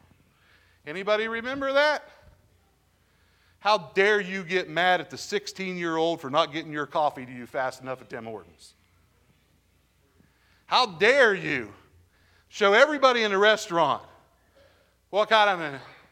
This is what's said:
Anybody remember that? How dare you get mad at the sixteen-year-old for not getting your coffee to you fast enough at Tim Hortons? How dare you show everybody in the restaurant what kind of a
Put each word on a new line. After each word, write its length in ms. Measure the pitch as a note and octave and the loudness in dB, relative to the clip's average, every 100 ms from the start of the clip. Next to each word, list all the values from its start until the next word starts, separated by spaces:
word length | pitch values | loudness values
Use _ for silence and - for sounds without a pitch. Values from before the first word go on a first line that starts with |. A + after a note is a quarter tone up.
| _ _ _ _ _ _ _ _ - | _ _ _ _ _ _ _ _ -14
Anybody 420 | E3 G3 G#3+ A3+ | -8 -2 0 0
remember 440 | A3+ A#3 C#4 C4+ | -6 -6 -6 -2
that? 360 | C#4 D4 C#4+ - - - _ _ _ _ _ _ _ _ _ _ _ _ _ | 2 2 0 -6 -20 -20 _ _ _ _ _ _ _ _ _ _ _ _ _
How 200 | G3+ G#3+ D3 | -2 -2 -2
dare 260 | - G3 G#3 | 0 2 2
you 240 | F#3 F#3+ | -2 -8
get 240 | E3+ F#3 E3 | -6 -6 -4
mad 320 | D#3 F3+ F3+ | -2 0 0
at 100 | D3+ | -2
the 60 | B2 | -12
sixteen-year-old 1040 | - G3+ G3+ - F#3+ F3+ E3+ D#3+ E3 D#3+ | -8 -8 -8 -12 -10 -6 -4 -2 -2 -4
for 80 | C3+ | -4
not 240 | C#3+ D#3+ | -2 -2
getting 200 | D3 D#3+ | -4 -10
your 140 | D3+ C#3+ | -8 -6
coffee 380 | E3+ D3+ C#3+ | -2 -2 -2
to 80 | B2 | -14
you 140 | B2 A#2+ | -14 -12
fast 340 | D3 C3 - | -6 -6 -8
enough 220 | B2+ B2+ | -12 -12
at 80 | A2+ | -12
Tim 140 | B2 | -14
Hortons? 500 | A2+ G#2+ E2+ E2 - _ _ _ _ _ _ _ _ _ _ _ _ _ _ _ _ _ _ _ - | -12 -14 -16 _ -20 _ _ _ _ _ _ _ _ _ _ _ _ _ _ _ _ _ _ _ -2
How 200 | G#3 B3 | 0 0
dare 480 | E3 G#3 C#4 A#3+ | 2 4 6 4
you 380 | F#3+ D#3 C#3+ G#2+ G#2 _ _ _ _ _ _ _ | 2 -2 -6 -6 -14 _ _ _ _ _ _ _
show 260 | - G3+ | 0 4
everybody 480 | G#3 C#4+ D4 C4 A#3+ | 6 4 4 4 4
in 80 | G#3+ | 0
the 80 | G3 | 2
restaurant 640 | G#3 G#3 - E3+ D3+ A2+ - - _ _ _ _ _ _ _ _ _ | 4 2 0 0 2 0 -6 -20 _ _ _ _ _ _ _ _ _
what 200 | F#3+ G#3 | 0 4
kind 200 | A3 G#3 | 4 4
of 100 | F#3 | 2
a 200 | D#3 C#3 - - _ | -4 -8 -14 -20 _